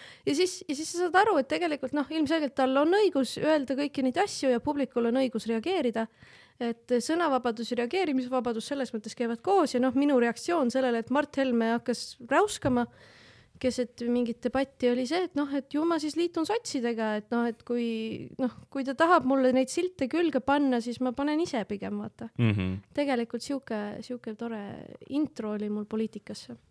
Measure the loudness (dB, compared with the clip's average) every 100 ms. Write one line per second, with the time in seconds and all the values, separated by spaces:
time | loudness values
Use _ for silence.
0 | -20 -6 -2 2 0 -2 -8 -6 -4 -2
1 | 2 4 6 4 2 -2 0 -2 -2 -2
2 | -2 -2 0 0 0 0 2 4 4 4
3 | 4 2 0 0 2 2 2 -2 -2 0
4 | 0 0 -2 0 2 2 0 -2 -2 0
5 | 0 2 0 -2 -4 -2 -2 0 0 -2
6 | -6 _ -20 -20 -20 -6 -6 -6 -2 0
7 | 2 0 2 2 0 -4 -4 -4 -2 0
8 | 0 0 0 -2 -2 -4 -4 -6 -4 -6
9 | -8 -6 -4 -2 2 4 4 2 2 4
10 | 4 4 4 0 0 2 2 2 2 0
11 | 0 0 0 0 2 2 2 0 -2 -4
12 | -8 -16 2 2 4 0 0 0 0 -8
13 | -20 -20 -20 -20 _ -4 -2 -2 -4 -4
14 | -2 0 0 -4 -2 -2 -2 0 0 2
15 | 0 -2 -2 -2 -2 -4 -2 -2 0 0
16 | -2 -2 -2 -2 -2 -2 -2 -2 -2 -2
17 | -2 -2 -2 0 0 -4 -4 -2 -2 -2
18 | -4 -8 -10 -4 -4 -4 -8 -6 -4 2
19 | 4 6 4 4 6 4 2 0 -4 -2
20 | -2 0 0 0 2 2 4 2 -2 -2
21 | -2 -2 -2 0 -2 -4 -4 -6 -6 -8
22 | -10 -12 -10 0 2 2 -2 -4 -6 -4
23 | 0 -2 -2 -8 -6 -6 -6 -8 -6 -10
24 | -12 -10 -10 -10 -8 -8 -10 -14 -16 -18
25 | -6 -2 -2 -4 -6 -4 -4 -4 -4 -4
26 | -4 -6 -14 -14 -16 -18 _